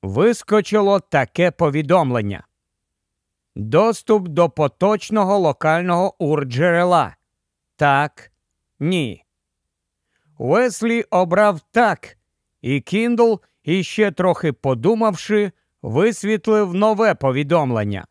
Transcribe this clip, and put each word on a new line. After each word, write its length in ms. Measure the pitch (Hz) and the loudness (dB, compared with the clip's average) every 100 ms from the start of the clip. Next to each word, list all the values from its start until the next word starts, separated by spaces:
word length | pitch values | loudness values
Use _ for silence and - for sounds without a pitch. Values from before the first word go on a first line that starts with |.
Вискочило 960 | 95 101 208 240 - 214 - 214 202 202 | -6 0 0 0 0 -2 0 0 2 0
таке 500 | - 147 127 - 175 | 0 -2 -2 0 -2
повідомлення. 960 | - 160 143 143 180 143 123 101 98 - _ _ _ _ _ _ _ _ _ _ - | 0 -2 -2 0 2 2 -2 -4 -8 -14 _ _ _ _ _ _ _ _ _ _ -12
«Доступ 720 | 107 143 226 220 - 214 180 | -2 2 2 -2 0 0 0
до 220 | 151 170 | 0 0
поточного 880 | - 147 _ 190 214 - 214 190 202 | 2 -4 _ 0 0 -2 -2 0 2
локального 760 | 170 - 151 165 180 175 185 - | 0 0 0 0 0 0 -2 -2
ур-джерела». 960 | 151 151 139 120 175 170 180 175 110 - _ _ _ _ _ _ | -2 -2 -2 -2 0 2 2 2 2 -6 _ _ _ _ _ _
Так, 560 | 147 139 147 - - _ _ _ _ _ | 2 2 0 -6 -20 _ _ _ _ _
ні. 440 | 147 180 131 85 _ _ _ _ _ _ _ _ _ _ _ _ | -4 -2 -4 -8 _ _ _ _ _ _ _ _ _ _ _ _
Уеслі 640 | 120 190 247 - 233 233 | 0 0 0 -2 -2 -2
обрав 580 | - 180 180 185 208 170 | 0 0 2 2 2 0
«так», 580 | _ 233 233 - - _ _ _ _ _ | _ 0 2 0 -10 _ _ _ _ _
і 120 | - | -4
Kindle, 680 | 139 - 202 233 240 233 208 _ _ | -4 -2 -2 0 2 2 0 _ _
іще 480 | - 185 175 - 208 | -2 -2 -2 0 -2
трохи 420 | 165 180 170 165 | 0 -2 0 -2
подумавши, 1000 | 127 139 127 143 226 220 170 - 208 202 - _ _ | -4 -2 0 0 0 0 -2 -2 -2 -2 -6 _ _
висвітлив 920 | - 113 208 226 196 214 220 214 202 | -4 0 0 0 -4 -2 0 0 0
нове 400 | 175 214 208 220 | 0 0 2 0
повідомлення. 920 | 170 135 131 143 165 139 117 101 98 - | 2 -2 -2 0 0 0 -2 -4 -6 -10